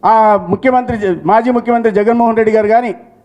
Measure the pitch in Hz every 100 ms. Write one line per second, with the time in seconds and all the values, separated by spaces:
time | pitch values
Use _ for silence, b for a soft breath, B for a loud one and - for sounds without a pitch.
0 | - 220 220 202 175 196 262 254 240 233
1 | 202 165 151 220 233 240 233 240 226 208
2 | 208 233 233 226 220 220 208 226 240 185
3 | - _